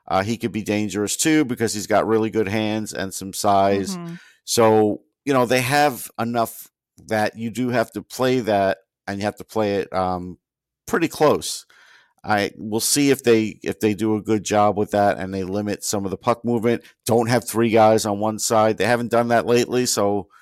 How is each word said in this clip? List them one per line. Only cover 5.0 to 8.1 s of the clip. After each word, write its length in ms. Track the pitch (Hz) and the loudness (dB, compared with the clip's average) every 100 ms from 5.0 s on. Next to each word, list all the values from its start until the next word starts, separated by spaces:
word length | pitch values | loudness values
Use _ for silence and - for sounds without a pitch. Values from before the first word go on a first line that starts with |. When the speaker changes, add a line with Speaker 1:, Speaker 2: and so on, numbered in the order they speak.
| _ _ | _ _
Speaker 1:
you 80 | 139 | -2
know, 140 | 135 120 | 0 2
they 160 | 127 | 0
have 480 | 123 147 147 110 - - | 0 2 2 0 -8 -8
enough 500 | 117 120 113 - - _ _ - 82 | -4 -2 -2 -6 -20 _ _ -20 -4
that 320 | 107 107 110 | -2 -2 -4
you 120 | 113 | -8
do 200 | 107 127 | -4 -2
have 200 | 120 110 | 0 -2
to 100 | 104 | -6
play 380 | - | -10